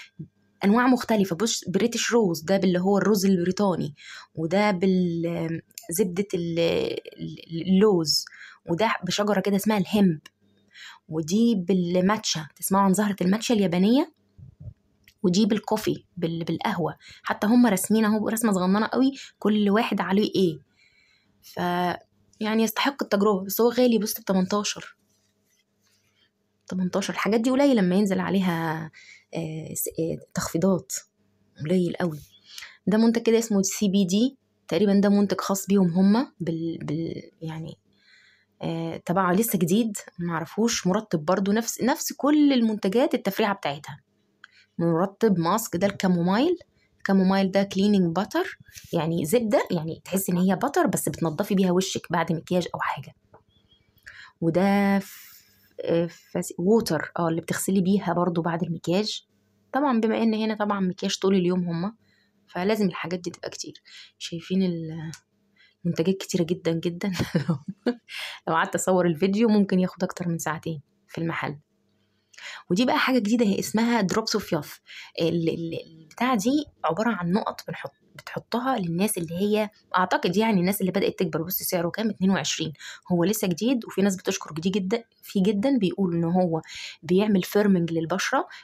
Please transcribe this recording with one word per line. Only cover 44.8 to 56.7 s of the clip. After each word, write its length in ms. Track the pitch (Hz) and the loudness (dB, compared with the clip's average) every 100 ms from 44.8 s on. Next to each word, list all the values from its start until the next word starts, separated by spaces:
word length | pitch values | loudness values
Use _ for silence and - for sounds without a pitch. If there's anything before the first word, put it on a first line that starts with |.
| 170 165 196 - 220 175 | 0 2 0 2 2 2
ماسك، 380 | 165 214 - 175 | 2 0 -2 -2
ده 100 | 202 | -2
الكامومايل. 720 | - 190 175 175 202 320 349 - _ _ _ | 0 0 2 2 2 2 -2 -8 _ _ _
الكامومايل 520 | - 196 185 196 196 | 0 2 4 2 2
ده 120 | 196 | 0
كليننج 540 | 196 190 208 202 175 170 | 0 0 2 4 2 0
باتر، 420 | 220 320 359 - - - - | -2 -2 -4 -8 -20 -20 -6
يعني 320 | 170 160 170 | -4 -2 -2
زبدة، 420 | 151 233 220 277 494 | 0 0 2 0 0
يعني 320 | 170 160 - | -4 -4 -10
تحس 260 | - 196 196 | -4 -4 0
إن 60 | 175 | 0
هي 200 | 185 185 | 2 2
باتر 300 | 262 359 285 | 0 2 0
بس 220 | 175 - | 0 -4
بتنضفي 460 | 147 165 151 208 | -2 -4 -2 -2
بيها 180 | 190 185 | 2 2
وشك 340 | 180 190 - - | 2 0 -4 -4
بعد 220 | 175 165 | -4 -2
مكياج 360 | 160 - 180 170 | -4 -2 -2 -2
أو 60 | - | -6
حاجة. 340 | - - - - _ _ _ _ _ _ _ _ - - - - | -6 -8 -10 -20 _ _ _ _ _ _ _ _ -20 -20 -20 -4
وده 580 | 165 165 196 202 196 196 | -2 2 2 2 2 0
ف-، 300 | - - - - _ _ _ - | -2 -16 -20 -20 _ _ _ -12
آه، 220 | - 170 170 | -2 0 0
فس-، 460 | - _ 175 175 - | -6 _ -8 -8 -4
ووتر، 540 | 175 | 2